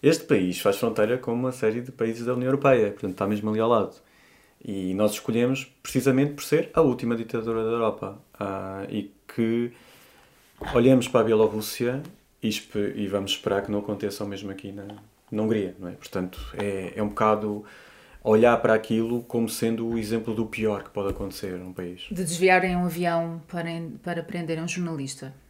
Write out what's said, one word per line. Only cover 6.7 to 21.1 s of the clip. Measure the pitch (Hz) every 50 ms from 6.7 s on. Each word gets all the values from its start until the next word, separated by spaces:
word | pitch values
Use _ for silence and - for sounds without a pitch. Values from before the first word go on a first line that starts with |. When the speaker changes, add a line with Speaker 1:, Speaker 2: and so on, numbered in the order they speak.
| -
Speaker 1:
a | -
última | 165 143 123 117 - 113 120
ditadura | 113 113 110 - 117 110 117 113 113 110
da | 110 117
Europa. | 117 117 110 104 - - 98 101 107 - _ _ -
Ah, | 104 98 98 95 95 95 95 98 98 -
e | - 107 101 101 - _ _ - -
que | - 113 113 113 117 120 120 120 - - - - - - _ _ _ _ _ _ _ _ _ _ _ - - -
olhamos | 123 120 131 131 127 120
para | - - 123
a | 110
Bielorrússia | 110 113 107 110 107 104 110 107 - - - 120 120 127 139 156 - - _ _ _ _ _ -
e | 110
espe-, | 104 - - - - 107 101 98 101
e | 107 104 98
vamos | 98 101 98 95 -
esperar | - - - 98 98
que | 101 -
não | 104 104
aconteça | 104 - 104 98 110 101 98 - 107
o |
mesmo | 101 101 95 101 98
aqui | 98 95 - 101 98
na, | 101 98 101 104 104 - _ _ _ _ _
na | - 107 107
Hungria, | 110 110 107 98 92 92 -
não | 92 87
é? | 92
Portanto, | - - - - 98 92 92 - - - - -
é, | - 104 101 98 95 95 87 -
é | - 107
um | 107
bocado | 104 - 113 107 107 104 107 107 104 104 - - - - - - - - - - - - -
olhar | 107 110 110 113 120 120 117
para | - 110 110
aquilo | 110 - - 113 110 113 113 120 120 120
como | - - 117 117 113
sendo | - - - 113 113 113 117 117
o | 117 113
exemplo | 110 104 113 113 110 - 110
do | 104 113
pior | 107 - - 110 110 104 98 -
que | -
pode | _ 104 101 98